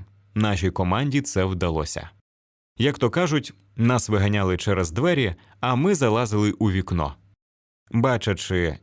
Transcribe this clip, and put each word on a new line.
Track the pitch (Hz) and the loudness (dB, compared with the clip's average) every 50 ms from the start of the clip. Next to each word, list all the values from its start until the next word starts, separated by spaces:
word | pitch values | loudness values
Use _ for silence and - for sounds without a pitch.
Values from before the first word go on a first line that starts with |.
| - - _ _ _ _ - | -10 -16 _ _ _ _ -2
нашій | 107 110 104 98 80 92 90 | -2 0 0 0 0 -2 -2
команді | - - 90 90 95 120 143 143 131 143 | 0 0 0 0 0 0 0 0 -2 -2
це | 143 - - 95 92 | -2 -2 0 0 0
вдалося. | 95 95 87 90 85 80 78 76 - - - 82 - - _ _ _ _ _ _ _ _ _ _ _ _ | 0 0 -2 -2 -2 0 -2 -4 -4 -6 -10 -10 -12 -16 _ _ _ _ _ _ _ _ _ _ _ _
Як | - 120 147 135 - | -2 0 0 0 0
то | 127 113 | 0 0
кажуть, | - 175 180 147 156 139 - - - _ _ _ _ | 2 0 0 0 0 -2 -4 -6 -12 _ _ _ _
нас | 120 117 120 127 117 - 107 | 0 2 2 2 2 0 0
виганяли | 107 98 101 101 104 101 95 92 90 | 2 2 2 2 2 2 2 0 0
через | 87 - 104 95 92 90 80 | 0 0 0 0 0 0 -2
двері, | 85 117 151 180 170 143 120 92 87 - - - - _ | -2 0 0 0 2 0 0 -2 -4 -8 -14 -20 -10 _
а | 123 127 123 | -2 0 0
ми | 127 156 202 196 | 2 2 2 2
залазили | 139 131 110 107 120 123 104 107 104 104 104 | 2 2 2 2 2 0 0 0 2 2 0
у | - - 110 101 | 0 0 0 0
вікно. | 92 95 90 - 90 82 76 71 - - _ _ _ _ _ _ _ _ _ _ _ _ _ - | 0 0 -2 -2 -2 -2 -2 -4 -6 -12 _ _ _ _ _ _ _ _ _ _ _ _ _ -4
Бачачи, | - 117 127 131 120 110 - 107 95 - - - 92 90 85 80 - - | 0 0 2 2 2 0 0 -2 -2 -2 -4 -2 -2 0 0 -2 -2 -4